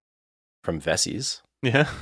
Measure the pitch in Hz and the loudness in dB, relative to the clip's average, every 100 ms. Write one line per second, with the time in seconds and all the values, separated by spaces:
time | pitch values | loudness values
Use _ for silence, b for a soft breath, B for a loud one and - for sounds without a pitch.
0 | _ _ _ _ _ _ - 82 80 78 | _ _ _ _ _ _ -6 -4 0 0
1 | - - 127 - _ _ 127 135 147 - | 0 -4 -6 -8 _ _ 2 4 2 2